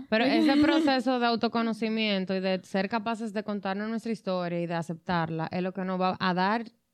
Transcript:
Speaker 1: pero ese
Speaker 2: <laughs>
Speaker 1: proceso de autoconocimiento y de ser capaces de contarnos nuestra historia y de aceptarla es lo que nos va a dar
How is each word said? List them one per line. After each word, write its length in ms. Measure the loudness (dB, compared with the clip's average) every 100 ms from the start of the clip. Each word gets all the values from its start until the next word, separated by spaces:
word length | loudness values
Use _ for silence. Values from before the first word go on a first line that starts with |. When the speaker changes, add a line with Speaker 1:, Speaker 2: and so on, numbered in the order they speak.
| -2
Speaker 1:
pero 160 | 2 4
ese 320 | 4 4 6
Speaker 2:
<laughs> 40 |
Speaker 1:
proceso 580 | 6 4 4 2 2 2
de 60 | 2
autoconocimiento 1120 | 2 0 0 0 -2 -2 0 0 0 0 0
y 40 |
de 220 | 0 -2
ser 240 | -2 -2 -2
capaces 460 | -2 -4 -4 -4
de 100 | -4
contarnos 460 | -4 -6 -4 -4 -4
nuestra 220 | -4 -4
historia 500 | -4 -2 -2 -2 -2
y 60 | -2
de 80 | -4
aceptarla 720 | -4 -8 -4 -2 -2 -4 -4
es 120 | -4
lo 100 | -4
que 100 | -4 -4
nos 140 | -2
va 160 | -2 0
a 140 | -2 0
dar 300 | 0 -2 -4 -14 _